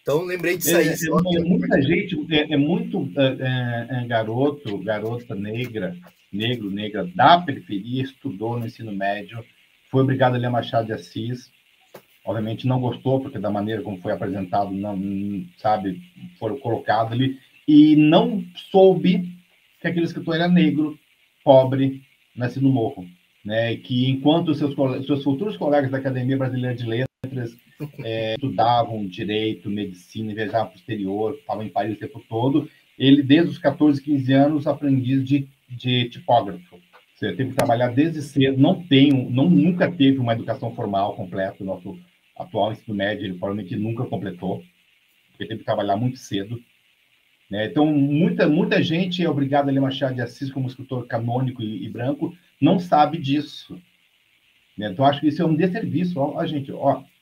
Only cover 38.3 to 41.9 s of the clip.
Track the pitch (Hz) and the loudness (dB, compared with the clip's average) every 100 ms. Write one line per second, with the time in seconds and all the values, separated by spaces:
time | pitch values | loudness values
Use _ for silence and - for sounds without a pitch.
38.3 | - 135 131 147 185 - 135 139 135 120 | 0 2 4 4 2 4 6 6 4 0
39.3 | 120 156 156 156 180 190 - 135 135 120 | 0 4 6 4 2 0 2 2 4 0
40.3 | 113 - 110 123 - 104 98 101 101 98 | -2 -4 -6 -8 -6 -4 -2 -2 -4 -8
41.3 | 95 95 - 95 92 - | -4 -6 -6 -10 -8 -10